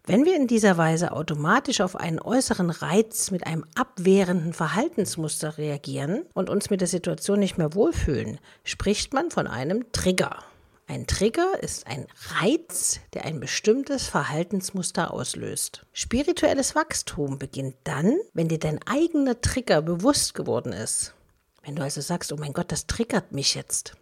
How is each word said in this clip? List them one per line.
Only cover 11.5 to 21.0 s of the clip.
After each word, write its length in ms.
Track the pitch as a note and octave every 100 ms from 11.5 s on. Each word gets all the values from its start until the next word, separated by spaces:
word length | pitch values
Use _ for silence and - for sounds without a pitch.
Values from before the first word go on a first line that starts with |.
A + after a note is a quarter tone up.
| -
ist 240 | - - -
ein 180 | C#3 - - - D3+
Reiz, 580 | F3 E4 - - - - -
der 100 | -
ein 160 | - D#3
bestimmtes 680 | C#3+ - - B3+ C4+ C#4 -
Verhaltensmuster 1040 | E3+ C3 D3+ F3+ G3 F#3 F#3+ E3+ - E3
auslöst. 720 | - - - G#2 - - - -
Spirituelles 840 | - - A#3+ D4 - D4+ C#4 B3+ D4+
Wachstum 640 | D#4 - - - C#3+ C3+
beginnt 380 | C#3 - C3+ - -
dann, 320 | C#3 F3+ E4 -
wenn 160 | - E3
dir 100 | D#3+
dein 180 | D#3+ D3+ -
eigener 540 | C4 E4 D4+ C4+ A#3+
Trigger 420 | - C4 A#3+ E3
bewusst 520 | D#3 F3 A#3 C#4+ -
geworden 400 | - C#3+ A#2 -
ist. 400 | F#2 A2+ -